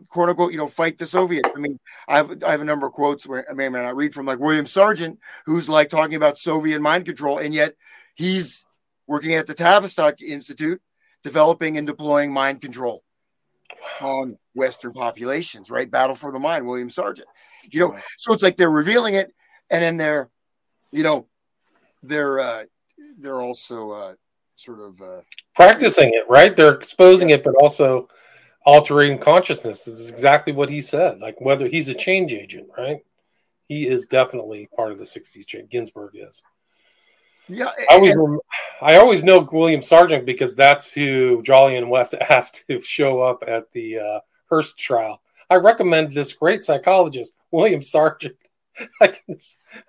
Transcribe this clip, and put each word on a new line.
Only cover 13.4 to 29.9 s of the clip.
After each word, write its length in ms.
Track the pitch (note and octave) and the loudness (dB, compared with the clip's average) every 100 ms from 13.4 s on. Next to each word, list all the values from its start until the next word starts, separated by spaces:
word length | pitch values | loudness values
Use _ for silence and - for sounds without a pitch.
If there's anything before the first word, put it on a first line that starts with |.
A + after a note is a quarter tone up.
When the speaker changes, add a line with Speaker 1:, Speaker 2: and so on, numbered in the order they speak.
| _ _ _ - - - | _ _ _ -20 -18 -12
Speaker 1:
on 380 | C#3 C3+ C3 G#2 _ | -8 -8 -8 -14 _
Western 380 | B2 C3 B2 B2 | -6 -6 -6 -16
populations, 800 | B2 A#2+ A2+ A#2+ C#3+ E3+ - F#2+ | -10 -8 -8 -8 -8 -10 -16 -12
right? 200 | A#2+ B2+ | -10 -6
Battle 240 | B2+ C3 | -2 -2
for 160 | C3 D3 | -4 -12
the 80 | C3 | -8
Mind, 280 | D3 E3 B2 | -6 -6 -8
William 240 | B2 B2 | -10 -10
Sargent. 380 | D3 G3+ F2 - _ _ _ _ | -8 -10 -10 -18 _ _ _ _
You 100 | D#3 | -2
know, 80 | F3 | -2
Speaker 2:
Wow. 100 | - - - | -4 -18 -12
Speaker 1:
so 140 | - | -4
it's 100 | A3 | 2
like 140 | F#3+ F3+ | 2 2
they're 140 | F3 | 0
revealing 440 | D#3 D#3 A#3 A3+ | 2 0 0 0
it, 200 | G3 F#3+ _ _ _ - | -4 -4 _ _ _ -6
and 120 | E3+ | -2
then 140 | E3+ E3 | -2 -2
they're, 340 | D#3 D3+ B2+ _ _ _ _ _ _ | -4 -4 -6 _ _ _ _ _ _
you 100 | D3 | -4
know, 240 | D#3 D3 - _ _ _ _ _ _ _ | -2 -2 -6 _ _ _ _ _ _ _
they're, 360 | B2+ D3+ C#3+ C3+ | -10 -6 -4 -4
uh, 260 | B2+ A2+ A2 _ _ _ D4 A#3+ | -4 -8 -14 _ _ _ -20 -20
they're 220 | C#3 C3 | -12 -10
also, 500 | B2 B2+ - A#2+ G#2+ | -10 -12 -14 -14 -14
uh, 240 | G#2 G2 F#2+ _ _ _ _ | -14 -16 -20 _ _ _ _
sort 240 | - A2 | -20 -20
of, 200 | G#2 F#2 | -20 -20
uh, 200 | F#2 F#2 - - _ | -20 -20 -20 -20 _
Speaker 2:
Practicing 580 | - F3 A3+ A#3+ - C3+ | 4 6 6 0 2 2
it, 100 | A2+ A2 | 2 4
right? 260 | B2+ F#3+ | 6 6
They're 200 | F3+ D3+ | 6 4
exposing 560 | C#3 - - F#3 F#3 F3 | 4 -4 6 8 8 6
it, 120 | C#3+ | 2
but 120 | C#3 C3+ | 2 4
also 520 | D3 - C#3 B2+ - _ _ _ _ _ - | 4 4 0 0 -6 _ _ _ _ _ 6
altering 520 | D3 D3 D3 C#3+ C3+ | 6 6 2 2 0
consciousness. 680 | D3 E3+ F3+ C#3+ A2+ G2+ | 4 4 2 -8 -10 -12
This 140 | - | -16